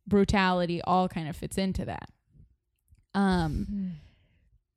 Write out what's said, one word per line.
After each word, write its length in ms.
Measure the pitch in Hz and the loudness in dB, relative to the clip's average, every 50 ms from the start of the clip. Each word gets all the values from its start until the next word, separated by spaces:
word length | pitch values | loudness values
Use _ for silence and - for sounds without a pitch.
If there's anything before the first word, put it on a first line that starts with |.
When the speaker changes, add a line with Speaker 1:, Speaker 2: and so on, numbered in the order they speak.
| _ | _
Speaker 1:
brutality 760 | 202 202 202 196 - - 202 190 185 185 180 180 165 175 175 - | 2 4 4 4 4 4 2 2 2 2 0 0 -2 -2 -4 -2
all 240 | - 180 185 185 | 0 2 2 2
kind 200 | 185 - - 165 | 0 -2 -6 -6
of 80 | 147 - | -6 -8
fits 220 | - - - - | -8 -10 -6 -4
into 280 | 190 190 190 180 - - | -2 -2 -2 -2 -4 -4
that." 240 | - 82 - - - _ _ _ _ _ - - _ _ _ _ _ _ _ _ _ - _ _ _ - | -6 -8 -10 -10 -14 _ _ _ _ _ -20 -20 _ _ _ _ _ _ _ _ _ -20 _ _ _ 0
Um, 520 | 196 202 196 185 180 165 156 147 185 202 196 | 2 4 4 4 4 2 0 0 -2 -4 -4
Speaker 2:
Hmm. 180 | 208 202 190 185 170 151 - - _ _ _ _ _ _ _ _ _ _ _ _ _ | -4 -4 -4 -6 -8 -10 -16 -20 _ _ _ _ _ _ _ _ _ _ _ _ _